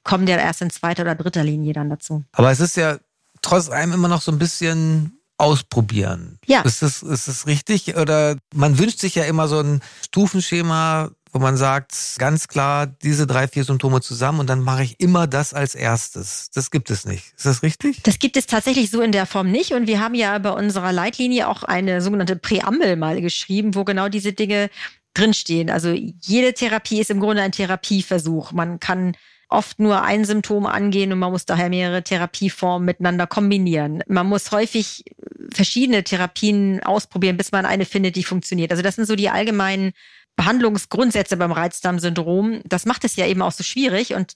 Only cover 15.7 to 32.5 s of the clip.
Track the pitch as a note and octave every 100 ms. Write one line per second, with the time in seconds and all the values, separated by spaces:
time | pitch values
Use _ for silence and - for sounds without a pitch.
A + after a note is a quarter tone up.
15.7 | - A#2 A#2 - G2 F#2+ - - C3+ B2+
16.7 | D3+ - G2+ G2+ F#2 - - C#3+ B2 D#3+
17.7 | - C#4+ - - - C4+ C4+ - A3 C4+
18.7 | B3+ G#3 A3+ A3+ G3+ F#3 G3 F#3 A#3 F#4+
19.7 | B3 A3+ G#3 A3+ A#3+ G3+ G#3 G3+ F#3+ G#3
20.7 | F#3+ F#3 F3+ G3+ - B3 B3 - G3 -
21.7 | F#3 F#3+ F3+ F#3 G#3 F3+ F3+ - G#3 -
22.7 | C#4 G#3+ E3 D#3+ D#3+ F3 - - G3 G#3+
23.7 | G3 G3 F#3+ G3 G3+ G3+ G3 G#3 G#3 G3+
24.7 | - - _ _ - G#3+ G#3 - E3 D#3+
25.7 | E3 E3+ E3+ - F3 F3+ A3+ B3+ B3 A#3
26.7 | A3 - G#3+ G#3+ G3 G#3+ G#3 F#3+ F#3+ F#3
27.7 | F#3 - G3 - F3+ D#3+ D#3+ - E3+ E3+
28.7 | F3 - F#3 F3+ - _ _ - G#3+ -
29.7 | - G#3+ G3 - G#3 G#3 G#3+ - G#3 G3
30.7 | G#3 G3+ G3 F#3+ F#3 F3+ F3+ - E3+ F3+
31.7 | F3+ F3+ F3+ - F3+ F3+ - F#3+